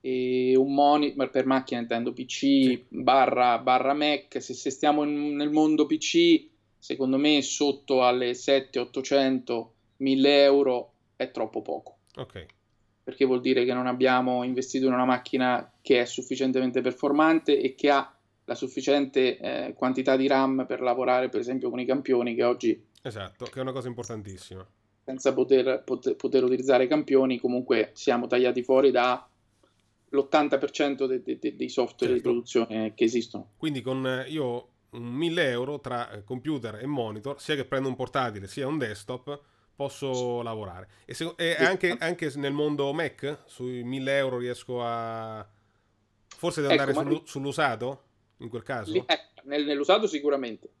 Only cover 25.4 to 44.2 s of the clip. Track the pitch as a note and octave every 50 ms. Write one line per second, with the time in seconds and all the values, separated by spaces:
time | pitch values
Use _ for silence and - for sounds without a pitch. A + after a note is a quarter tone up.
25.4 | C3 B2+ C3+ C3 B2 C3 B2+ - - - C3 A#2+ - C3 A2 - - C3 B2+ C3
26.4 | B2+ B2 B2+ B2 B2+ C3+ C3+ B2 C3 B2 D3+ D3+ C#3 - C3+ C3 C3 C3 B2+ A#2
27.4 | - B2 B2 B2 B2 - A#2+ A2 G#2+ - - - - - B2 A#2+ B2 - - B2
28.4 | B2+ B2 B2 F#3+ F3+ - C3 C3 C3+ C#3 A#2+ B2 B2 B2+ B2 B2+ - _ _ _
29.4 | _ _ _ _ _ _ _ _ _ _ _ _ _ _ - C#3 C3+ - - D#3
30.4 | D3 D3 - - - C#3+ - - D3+ C#3+ C#3 C3 C#3 C3 C3 B2 - - D3+ -
31.4 | - C#3+ - - - B2+ - - A#2+ A#2 - _ B2+ A#2+ B2+ A#2+ - B2 A#2+ A#2+
32.4 | A#2 - - - C3+ - G#2+ A2 A2 A2 G#2+ - A2 A2+ A#2+ A#2+ A2+ - - G#2+
33.4 | G#2 _ _ _ - D#3+ D3 C3 A2 B2+ C3 C3 C3 C3 C3 B2+ C3 B2+ D3+ D#3
34.4 | C#3+ B2 A#2+ A#2+ A#2+ _ _ _ _ _ - A#2+ A#2+ A#2+ A#2+ C3+ E3 E3+ E3 F3
35.4 | E3 C3+ B2 A#2+ B2+ C3 D3 C#3+ - B2 B2 A#2+ A#2+ - G#2+ G#2 G2+ - B2+ B2+
36.4 | A2 D3 D#3 C#3 A#2 A2+ G#2 G#2 B2 C#3 D3 C3+ A#2 A2 G#2 G#2+ G#2 C3+ C#3+ -
37.4 | - - D3+ C#3 B2+ - - C3+ C3+ C3+ B2+ A#2 C3 A#2+ - C#3 C3 A#2+ G#2 G2+
38.4 | G2 F#2+ - - C3+ C3 D3+ D#3 C3 A2 G#2 G2+ - - B2+ B2 _ - D3 C#3+
39.4 | _ _ _ _ _ _ _ _ C#3 C#3 - - C#3+ C3+ C3 B2+ B2 B2 A#2+ A#2+
40.4 | A#2 A#2 A2+ A2 G#2+ F#2+ E2+ F2+ F#2+ _ _ _ _ - - - D#3+ E3+ E3 -
41.4 | E3+ E3 E3+ D#3 D#3+ E3+ F#3+ F#3 - F3 F3 - E3+ E3 F3 E3+ E3+ D3+ B2+ C#3+
42.4 | C#3 C#3 C#3 D3 D3+ D3+ D3 C#3 C#3+ C#3 C#3 D#3+ E3 C#3 - - - C#3 D3 -
43.4 | _ _ - - B2+ B2+ B2+ B2 A#2+ A#2+ C3 C3+ C3 C3+ C#3 C#3